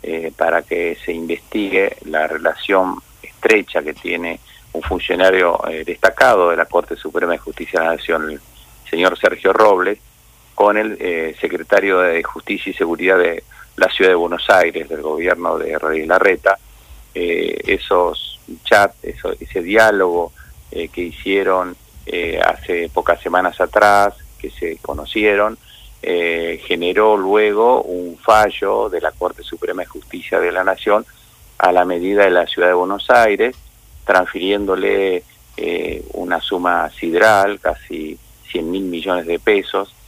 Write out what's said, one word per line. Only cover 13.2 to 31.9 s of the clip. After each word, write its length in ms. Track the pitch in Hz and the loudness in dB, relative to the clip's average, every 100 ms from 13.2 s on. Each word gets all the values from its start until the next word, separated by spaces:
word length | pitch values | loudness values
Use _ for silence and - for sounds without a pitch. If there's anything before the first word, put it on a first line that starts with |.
| 87 82 - - - - | 2 -2 -12 -20 -20 0
la 120 | 92 | 0
Ciudad 220 | - 92 | 4 4
de 60 | 90 | 4
Buenos 280 | 85 85 - | 2 -2 2
Aires, 400 | 98 85 82 76 | 4 4 -2 -8
del 100 | 76 | -6
gobierno 560 | 76 76 87 85 85 82 | -4 -4 -2 -2 -2 -2
de 220 | 80 78 | -4 -4
Rodríguez 300 | 78 78 78 | -2 -2 0
Larreta. 500 | 90 98 87 95 98 - - - - - | 2 2 2 0 0 -4 -20 -20 -20 -14
Eh, 480 | 87 85 85 82 78 | -6 -4 -2 -4 -6
esos 760 | - 92 - 92 87 82 - - - 82 | -4 -4 0 0 0 -2 -12 -18 -18 -14
chat, 300 | - 104 101 - | 2 4 4 0
eso, 300 | - - 87 - | -14 -8 -8 -8
ese 220 | - 95 | -8 -8
diálogo, 720 | 87 107 110 104 92 87 85 - - - - | 0 4 4 4 2 0 -4 -8 -20 -20 -14
eh, 180 | - 82 | -12 -10
que 120 | - | -8
hicieron, 720 | 87 - 95 98 95 92 90 90 _ - | -10 -8 -2 0 2 0 -2 -8 _ -18
eh, 340 | - 87 85 82 | -10 -6 -4 0
hace 460 | 85 82 - 87 82 | 0 0 -4 -4 -2
pocas 300 | - 85 85 | -4 0 -2
semanas 360 | 87 90 92 - | 0 0 0 -2
atrás, 540 | 90 104 104 104 101 - - - | 0 4 4 4 2 -2 -20 -16
que 120 | 76 | -14
se 260 | - 85 80 | -8 -8 -8
conocieron, 720 | - 71 76 107 107 101 104 110 _ - - - - | -10 -10 -8 -2 0 2 0 -4 _ -20 -20 -12 -4
eh, 560 | 87 85 82 85 80 - | -2 -2 -4 -6 -8 -6
generó 500 | 85 87 92 107 104 | -4 0 2 4 2
luego 640 | 95 107 107 104 117 127 | 2 2 2 4 4 2
un 380 | - 90 87 82 | 0 -6 -8 -6
fallo 720 | - 110 104 - 98 104 107 | 4 4 4 0 -2 -2 -2
de 100 | 87 | -2
la 100 | 78 | -4
Corte 320 | - 90 - | -4 -6 -6
Suprema 380 | 87 85 87 90 | -14 -10 -8 -8
de 60 | 87 | -10
Justicia 520 | 80 - 90 - 90 | -14 -14 -14 -4 0
de 140 | 87 | 0
la 100 | 87 | 0
Nación 440 | 92 92 - 104 - _ _ _ - - | -2 -2 0 0 0 _ _ _ -20 0
a 160 | 92 | 2
la 140 | 90 | 4
medida 380 | 90 | 2